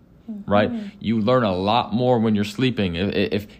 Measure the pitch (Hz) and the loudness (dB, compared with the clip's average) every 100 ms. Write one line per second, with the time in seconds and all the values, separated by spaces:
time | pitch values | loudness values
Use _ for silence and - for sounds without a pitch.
0 | - - - 208 - 101 104 - 101 - | -20 -20 -14 -12 0 2 2 -2 -10 -6
1 | - 113 107 127 107 90 98 117 - 113 | -2 0 2 2 2 0 0 0 0 0
2 | 123 120 110 104 101 - 131 113 95 85 | 2 2 2 0 -2 -2 -2 0 -2 -2
3 | 98 95 101 104 - | -2 0 -2 -2 -6